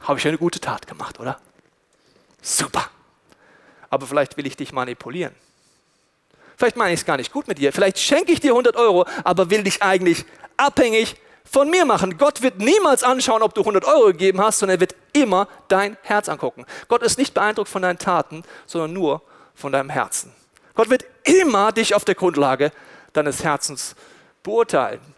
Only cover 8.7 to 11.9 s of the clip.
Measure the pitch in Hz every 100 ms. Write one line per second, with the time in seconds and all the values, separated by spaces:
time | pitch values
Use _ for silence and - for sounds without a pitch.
8.7 | - 233 180 180 - - 180 180 214 196
9.7 | - 202 190 180 165 - - - - 277
10.7 | 277 247 220 226 - _ _ _ 269 285
11.7 | 359 311